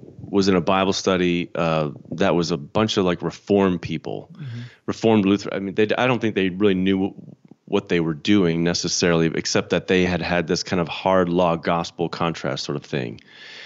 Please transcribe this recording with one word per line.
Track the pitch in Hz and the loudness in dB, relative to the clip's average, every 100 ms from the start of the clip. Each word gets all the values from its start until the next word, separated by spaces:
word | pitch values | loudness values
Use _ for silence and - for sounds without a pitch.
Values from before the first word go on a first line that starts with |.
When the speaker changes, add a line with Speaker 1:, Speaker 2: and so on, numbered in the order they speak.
| - - | -10 -18
Speaker 1:
was | - 101 98 | -4 0 4
in | |
a | 92 | 4
Bible | 82 95 95 | 4 2 2
study, | 95 - 92 90 87 - - | 0 0 2 2 0 -2 -4
uh, | 85 80 76 - - | 0 0 -2 -6 -12
that | 80 95 82 | -2 0 2
was | 82 | 0
a | 82 | -4
bunch | 71 107 107 - | -4 -2 0 2
of, | |
like, | 92 87 | 0 0
Reformed | 82 - - 101 98 87 | -4 -8 0 2 4 0
people, | - 78 64 50 - | -4 -8 -8 -12 -12
Speaker 2:
Mm-hmm. | 170 139 117 120 - - | -16 -12 -12 -14 -12 -10
Speaker 1:
Reformed | - 113 110 95 | -2 4 4 4
Lutheran. | 101 - | 2 0
I | 95 | -6
mean, | 98 | -4
they, | 92 104 101 | 0 0 2
I | 127 | 0
don't | 113 | 0
think | 113 101 | 0 0
they | 95 | -2
really | 90 104 | 2 2
knew | 95 95 95 98 - - - _ - | 2 2 2 0 -4 -18 -20 _ -20
what | - 101 101 | -4 -2 0
they | 87 | 0
were | 82 | 0
doing | 73 104 104 87 82 | -2 2 4 4 2
necessarily, | 85 85 85 - 90 85 82 | 0 0 -2 0 2 4 2
except | 80 - 107 - | 0 -2 -2 0
that | 87 - | -2 2
they | 92 90 | 2 2
had | 90 | 0
had | 80 87 80 | -2 -2 0
this | 87 | -2
kind | - 92 | -2 -4
of | 82 | -4
hard | - 95 95 87 | -4 0 2 2
law | 87 87 82 | 2 2 0
gospel | 92 85 85 - 82 | -2 -2 -4 -6 -6
contrast | - 85 80 76 67 | -2 -4 -4 -6 -6
sort | - 73 | -6 -8
of | - | -6
thing. | 71 60 57 - - - - | -6 -6 -10 -18 -20 -20 -20